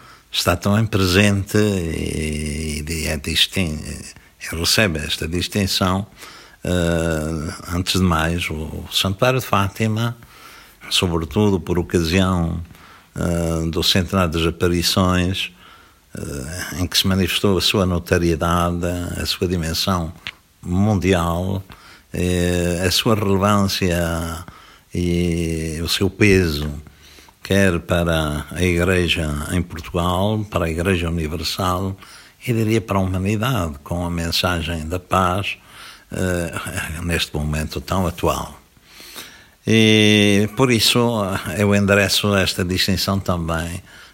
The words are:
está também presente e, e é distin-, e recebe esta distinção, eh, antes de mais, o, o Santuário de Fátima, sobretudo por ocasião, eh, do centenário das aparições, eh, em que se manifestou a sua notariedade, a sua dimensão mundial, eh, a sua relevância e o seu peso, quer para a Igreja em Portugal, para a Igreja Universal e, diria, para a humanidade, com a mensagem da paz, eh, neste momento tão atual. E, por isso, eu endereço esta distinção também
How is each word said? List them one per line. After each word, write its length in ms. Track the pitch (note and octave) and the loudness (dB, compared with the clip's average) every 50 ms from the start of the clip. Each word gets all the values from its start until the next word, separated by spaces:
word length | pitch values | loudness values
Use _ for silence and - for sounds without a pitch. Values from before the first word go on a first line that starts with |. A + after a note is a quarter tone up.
| - - - - _ _ | -20 -20 -20 -20 _ _
está 260 | - - - F#2 F2 | -6 -2 0 0 0
também 280 | F2 - G2+ G2+ A2 A2+ | 2 2 2 2 2 2
presente 720 | G#2 - F#2+ F#2+ F2+ F2 G2 G#2 G#2 G2+ G2 F#2+ - - | 2 2 0 2 4 4 4 4 4 2 0 0 0 2
e, 1300 | G#2+ G#2+ G#2 G2 F#2 E2+ E2 D#2+ D#2+ D#2+ D#2+ D#2 D2+ D#2 D#2 D2+ D2+ D2+ D2+ D2 D#2+ D#2+ D#2 D2+ D2+ D2+ | 2 2 2 0 -2 -2 -4 -4 -4 -4 -4 -4 -4 -4 -4 -4 -4 -4 -4 -6 -4 -6 -6 -6 -6 -6
e 200 | D#2 E2 D#2+ D#2 | -6 -6 -4 -4
é 100 | D#2 D#2+ | -4 -4
distin-, 640 | D2 - E2+ D#2+ - - - - G2 F#2 D#2+ D2+ D2+ | -4 -4 -2 0 0 0 0 0 -2 -2 -2 -4 -6
e 760 | - - D#2 B1+ - - - - - - _ - - - G2 | -8 -10 -12 -12 -14 -16 -20 -20 -20 -20 _ -16 -12 -8 -6
recebe 420 | E2 E2+ - - A2+ A2 F#2 D#2+ D#2 | -4 0 0 2 2 2 2 0 -2
esta 300 | D2 C#2+ - - - D#2+ | -4 -6 -6 -6 -4 -4
distinção, 800 | E2+ F2 E2+ - - G#2 G2 F#2+ - - G2 F2+ F#2 G2 G#2 - - - - - - - - - - - - | -4 -4 -4 -2 -2 0 0 0 0 0 0 0 0 0 -4 -6 -12 -20 -20 -20 -20 -20 -20 -20 -18 -8 -4
eh, 920 | E2+ F2+ F2+ E2+ E2+ E2+ E2 E2 E2 D#2+ D#2 D#2 D#2+ E2 D2+ D2+ F2 - - - F2 | -2 0 0 2 2 2 0 0 0 -2 -2 -2 -4 -4 -4 -6 -6 -8 -10 -8 -6
antes 320 | F2 F2 F2 - - F#2 | -4 -4 -2 -2 0 2
de 60 | F#2 | 2
mais, 420 | F2+ E2 D#2+ D#2+ E2 F2 F2 - - | 2 2 2 2 0 0 -2 -4 -4
o, 40 | D#2+ | -6
o 340 | D#2 D#2 D2+ D#2 E2 D#2+ - | -6 -8 -8 -8 -10 -10 -6
Santuário 480 | - - - F#2+ G2 - B2 B2+ C3 B2+ | -4 -2 -2 -2 0 0 2 2 2 0
de 80 | - | 0
Fátima, 720 | - - G2 G2 G2 - - A2 A2 G#2+ A2 A#2 A#2 B2 - - - - - - - - - - - - _ - - | 0 0 0 0 0 -2 -2 -2 -2 0 -2 -2 -4 -6 -8 -14 -20 -20 -20 -20 -20 -20 -20 -20 -20 -20 _ -10 -4
sobretudo 720 | - - G2 F2 E2 E2 E2 D2+ - G#2+ G#2 G2+ G2 F2 | -2 0 0 0 0 0 -2 0 2 2 4 4 2 0
por 180 | D#2+ - E2+ F2+ | 0 0 0 0
ocasião, 840 | E2+ - - F2+ E2+ D#2+ F2 F#2+ F#2 F#2 F#2 F2 E2+ E2 E2+ E2+ E2 - - - - - - - - _ - | 0 0 0 0 2 2 2 2 4 4 2 2 0 0 -2 -4 -8 -10 -14 -20 -20 -20 -20 -20 -20 _ -6
eh, 560 | E2 E2+ F2 E2+ E2+ E2+ E2 E2 D#2+ D#2+ E2 | -4 -2 0 0 0 0 0 0 -2 -2 -2
do 120 | E2 F2+ | -2 0
centenário 500 | D#2+ - - G2 F2 - G2 F#2+ F2+ E2 | 0 2 2 2 2 2 2 2 2 2
das 140 | D2 E2 E2 | 2 0 0
aparições, 1040 | E2+ E2 - F2+ F2+ F2 F2 E2 - - G2+ F#2 F2+ F2+ F2+ F2 F2 F#2 - - - - - - - - - - - _ _ _ _ - - | 0 0 0 0 2 2 2 0 0 2 2 2 4 4 2 2 0 -2 -2 -6 -8 -10 -16 -20 -20 -20 -20 -20 -20 _ _ _ _ -14 -12
eh, 600 | - - C#2+ C#2 C2 D#2 F2 F2+ - - - D#2+ | -10 -10 -8 -10 -10 -10 -10 -10 -10 -8 -6 -4
em 60 | F2+ | -4
que 120 | - - - | -2 0 0
se 80 | - | 2
manifestou 500 | G2 F#2+ F#2+ F#2 E2 - - - G#2 F#2+ | 2 4 4 2 2 2 2 2 2 4
a 40 | E2 | 4
sua 260 | - - - G#2 F#2 | 2 2 2 2 2
notariedade, 1000 | F2+ F2 E2+ - - F#2+ F2 F2 E2+ E2 D2+ F2 E2+ F2 F2 F2 F2 F2 F2 F2 F2 F2 F2 F2 F2+ - F2 | 2 2 0 0 2 2 2 4 2 2 2 2 2 2 2 2 0 0 -2 -2 -2 -2 -4 -6 -6 -6 -6
a 60 | E2+ | -6
sua 200 | - - - G2 | -6 -4 -2 -2
dimensão 640 | F2 F#2 F2 D#2+ E2 D#2+ - - G2+ F#2+ F2 E2 E2 - - - - - - _ _ _ _ | -2 0 -2 -2 -2 -2 -2 -2 0 0 0 -2 -4 -8 -12 -14 -14 -14 -14 _ _ _ _
mundial, 1000 | - F2 F2 F#2 G2+ A2 G#2 F2+ D#2+ F#2+ F#2+ E2+ E2+ E2+ E2+ F2 F#2 F#2+ G2 F#2+ - - - - - - - - _ _ | -6 -2 2 2 4 4 4 2 4 4 4 4 2 0 0 -2 -2 -2 -4 -4 -6 -10 -16 -20 -20 -20 -20 -20 _ _
eh, 720 | - E2+ F2 F2+ F2+ F2+ F2 F2+ F2+ F2 E2+ F2 F2 E2+ F#2 | -4 -2 0 0 2 2 2 2 2 2 0 0 0 0 0
a 60 | F2+ | 0
sua 240 | - - - B2 A2 | 0 2 2 2 2
relevância 1300 | G#2 G#2 G2 G2 F#2+ G2 G#2 G#2 G2+ G2 F#2 - - G2 F2+ E2+ F2 E2+ E2 E2+ E2 E2 E2 E2 E2+ F2 - - - - - - - _ _ | 2 2 2 2 4 4 4 4 4 2 2 0 0 0 0 2 0 0 0 -2 -2 -4 -6 -6 -10 -12 -16 -20 -20 -20 -20 -20 -20 _ _
e 840 | - F2+ F2 F2 F2 F2 F2 F2 E2 E2+ E2+ E2 E2 D#2+ D#2+ D#2+ D#2 D#2+ | -4 -2 0 2 2 2 2 2 0 0 -2 -2 -2 -4 -4 -6 -6 -4
o 80 | E2+ E2+ | -4 -4
seu 220 | - - G2+ F2+ | 0 0 0 0
peso, 580 | - - G#2+ G2+ F#2+ F#2+ F2+ E2 D2 D2 D2+ D2+ C#2+ D2 - - - - - - - - - - - _ | 2 4 4 6 6 6 4 2 0 -2 -4 -6 -6 -8 -12 -18 -20 -20 -20 -20 -20 -20 -20 -20 -20 _
quer 360 | - - F#2+ G2 G2 F#2+ E2+ E2 | -4 0 2 4 4 4 2 0
para 680 | - - F2+ E2+ E2+ E2+ E2 D#2+ D#2 D2+ D2 D2+ D#2 - | -2 -2 0 0 2 2 0 0 0 -2 -4 -6 -6 -8
a 100 | - E2 | -4 -2
Igreja 680 | F2+ F2+ F2 E2+ F2 F#2+ F#2 F2+ F2 D#2+ - F2 D#2+ D2+ D2 D2 D2+ - | 0 2 2 2 2 2 2 2 2 0 0 0 -2 -2 -4 -4 -4 -2
em 80 | F#2 F2+ | -2 -2
Portugal, 840 | E2+ - - F2+ - - - F2 E2+ F2+ F2+ F2+ G2 G#2+ A2 G#2+ G#2 G2+ | -2 -4 -8 -12 -10 -6 -4 -2 0 0 0 0 0 0 0 -2 -4 -4
para 140 | - F2 F2 | -4 -2 -2
a 60 | E2 | -2
Igreja 400 | D#2+ E2 E2+ G2 F#2+ E2 E2+ E2 | -2 -2 0 0 0 0 0 -2
Universal 840 | E2+ E2+ D#2 D2+ E2+ E2 E2+ - - - F#2+ F#2 F2+ F2+ G2 F#2+ G2 - - - - - - - - _ - | -2 -2 -4 -4 -6 -6 -6 -6 -4 -2 -2 0 0 -2 -2 -4 -6 -8 -12 -20 -20 -20 -20 -20 -20 _ -4
e, 60 | B2+ A#2 | -2 -2
diria, 260 | A2+ A2+ G#2+ A2+ A2 | 0 0 2 0 0
para 160 | G#2 - G2 | 0 0 0
a 60 | G2 | 0
humanidade, 720 | F#2+ F#2 F#2 F#2 F#2+ G2 A2 G#2 A2+ C3 C3 G#2 F2 D#2+ C#2+ - - | 0 0 0 -2 0 0 0 0 0 0 0 0 -2 -4 -6 -8 -8
com 180 | - E2+ F2 | -6 -4 -4
a 80 | F2+ E2+ | -2 -2
mensagem 760 | F2 E2+ E2+ E2+ D#2+ - - F#2 F2+ E2+ D2+ D#2+ E2+ D#2+ D#2 D#2 | -2 -2 -2 -2 -2 0 0 0 0 -2 -2 -4 -4 -6 -4 -4
da 100 | F2+ F2+ | -6 -6
paz, 600 | - - - F#2+ F#2 F2+ F2+ G2+ F2+ - - - - - - - - - - - - _ | -4 0 2 2 2 2 2 0 -2 -6 -8 -10 -14 -20 -20 -20 -20 -20 -20 -20 -16 _
eh, 880 | - - F#2 F2+ F2+ F2 E2+ D#2 - - - - - G2+ - - D#2 D#2+ | -6 -4 -2 -2 -2 -2 -4 -4 -6 -8 -10 -8 -8 -8 -8 -8 -8 -6
neste 320 | F2 F2 E2 D#2 - - - | -4 -2 -2 -2 -2 -4 -4
momento 460 | D#2 D2 D2+ D2 D#2 D#2 D#2 - D2 | -4 -2 -2 -2 -2 -4 -4 -6 -8
tão 240 | C#2+ - F#2 G2 F2+ | -6 -2 -2 0 0
atual. 520 | D#2+ - - - D2+ C#2 C2+ C#2 - - - - _ _ _ _ - - - - - - - - - - - - - _ _ _ | -2 -2 0 0 0 0 -2 -4 -8 -12 -18 -20 _ _ _ _ -20 -20 -20 -20 -18 -18 -18 -18 -18 -20 -20 -20 -20 _ _ _
E, 840 | A2 A2 A2+ A2 A2 G#2+ G#2+ G#2+ G#2+ G#2+ G#2 G2+ G#2 G2+ G2+ G#2 G2+ - | 2 4 6 6 6 6 6 6 6 6 6 6 6 4 4 2 0 2
por 160 | - C3 B2+ | 2 2 2
isso, 260 | A#2+ G#2+ - - - B2 A#2+ A#2+ A#2 G#2+ G2+ F#2 F#2+ F2+ - G2 D#2 G#2 | 4 2 2 2 2 2 2 2 0 0 -2 -2 -4 -4 -6 -4 -2 0
eu 160 | G#2 G2+ G2+ | 2 4 4
endereço 600 | G2+ G2+ G2 G2+ G2+ G2 F#2+ - - - G#2 G2+ | 4 4 4 6 4 4 4 2 0 0 2 2
esta 300 | G2 F2+ - - - F#2+ | 2 2 0 0 -2 -2
distinção 560 | F2+ F#2 F#2 - - F#2 E2+ - G2+ G2+ F#2+ | -2 0 0 0 0 0 0 0 0 -2 0
também 600 | - - F2+ E2+ E2 E2 E2 D#2+ E2+ E2+ F2 F#2+ - - - - - - | 0 -2 -2 -2 -2 -2 -2 -2 -4 -6 -8 -10 -14 -16 -20 -20 -20 -20